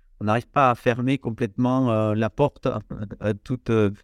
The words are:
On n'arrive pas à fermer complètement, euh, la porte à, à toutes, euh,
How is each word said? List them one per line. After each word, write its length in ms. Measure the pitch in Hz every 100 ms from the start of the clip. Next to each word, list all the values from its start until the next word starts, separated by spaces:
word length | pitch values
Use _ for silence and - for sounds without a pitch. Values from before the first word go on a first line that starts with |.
| _ -
On 60 | 104
n'arrive 220 | 117 -
pas 220 | 147 131
à 60 | 117
fermer 420 | 123 120 127 135
complètement, 760 | - 110 113 110 123 131 127
euh, 220 | 110 107
la 160 | 107 110
porte 380 | - 139 - -
à, 120 | 107 - - 101 -
à 140 | 104
toutes, 380 | 104 - 127 -
euh, 200 | 113 101 101